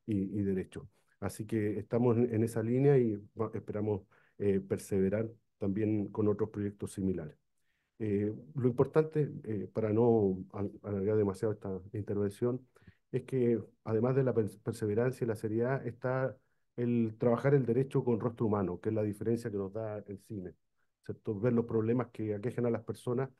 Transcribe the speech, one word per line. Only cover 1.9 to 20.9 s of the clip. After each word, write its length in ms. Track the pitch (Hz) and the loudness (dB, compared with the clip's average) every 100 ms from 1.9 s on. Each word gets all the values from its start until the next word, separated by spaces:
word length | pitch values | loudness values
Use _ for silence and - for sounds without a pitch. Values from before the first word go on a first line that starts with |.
| 117 123 113 | 2 4 4
en, 160 | 120 | 2
en 80 | 110 | 2
esa 200 | 113 117 | 0 0
línea 360 | 110 127 139 135 | 0 4 6 6
y 180 | 117 101 98 113 | 4 -2 -6 -6
va-, 100 | 110 | -4
esperamos, 480 | 101 - 104 107 98 - _ _ - | -6 -6 -4 -2 -2 -6 _ _ -2
eh, 220 | 101 95 | 2 2
perseverar 720 | 95 98 - 98 95 104 113 - _ _ | 0 -4 0 2 2 2 -2 -8 _ _
también 500 | 98 101 107 107 98 | -4 0 0 0 -2
con 200 | 110 104 | 0 2
otros 220 | 101 107 | 2 -2
proyectos 420 | 104 101 101 98 | -2 -4 -4 -8
similares. 440 | - 95 90 78 - _ _ _ _ _ - | -2 -2 -2 -6 -14 _ _ _ _ _ -8
Eh, 360 | 107 101 104 104 - | -2 0 0 -4 -8
lo 140 | 135 123 | 0 2
importante, 640 | 117 135 156 156 151 135 98 | 2 2 2 2 0 -2 -4
eh, 260 | 107 104 90 | -6 -6 -4
para 180 | 110 107 | -2 2
no 460 | 107 120 113 98 92 - | 4 6 6 4 0 -6
al-, 180 | 101 101 - | -6 -6 -6
alargar 340 | 104 98 98 107 | -6 -2 2 2
demasiado 380 | 101 95 110 | 2 0 -2
esta 260 | 104 101 92 98 | -4 -6 -8 -8
intervención, 680 | 107 101 101 101 - 123 123 - _ - _ _ | -8 -4 -2 -2 0 -2 -2 -8 _ -20 _ _
es 120 | 127 | -8
que 360 | - 131 120 110 - _ | -4 0 2 2 -2 _
además 300 | 113 110 127 135 | -2 0 2 2
de 60 | |
la 120 | 127 | 2
pers-, 240 | 113 101 - | 2 0 -4
perseverancia 600 | - - 107 104 127 - | -8 -2 0 2 0 0
y 40 | 120 | -4
la 60 | |
seriedad, 520 | 107 110 113 120 135 120 | -2 -2 0 0 -2 -4
está 500 | 110 127 131 131 - _ _ _ - | -6 -4 -2 -2 -6 _ _ _ -4
el 380 | 120 120 110 110 | 0 2 0 2
trabajar 360 | 120 117 139 | 2 4 4
el 100 | 143 | 4
derecho 400 | 117 123 135 139 | 4 2 2 0
con 160 | 123 113 | 2 2
rostro 260 | 123 117 113 | 0 0 2
humano, 340 | 104 90 87 | 2 0 -2
que 100 | 110 | -2
es 40 | |
la 80 | 107 | 0
diferencia 480 | 107 101 107 113 117 | -2 -2 0 0 -2
que 60 | 101 | -4
nos 160 | 95 | -4
da 260 | 107 110 104 101 | -6 -6 -8 -10
el 120 | 98 | -14
cine, 340 | - 104 90 - _ _ _ | -10 -10 -10 -14 _ _ _